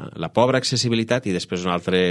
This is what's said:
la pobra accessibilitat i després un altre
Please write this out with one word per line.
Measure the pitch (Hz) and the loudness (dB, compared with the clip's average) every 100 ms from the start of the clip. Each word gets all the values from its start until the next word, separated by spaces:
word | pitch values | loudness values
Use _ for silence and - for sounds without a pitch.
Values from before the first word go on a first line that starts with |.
| - | -8
la | - 82 - | -8 -2 2
pobra | 123 127 | 2 2
accessibilitat | - 123 123 113 113 120 104 | 0 -2 0 0 0 -2 0
i | 90 | -2
després | - 90 90 | -2 -4 -2
un | |
altre | 87 92 92 90 | -2 0 2 2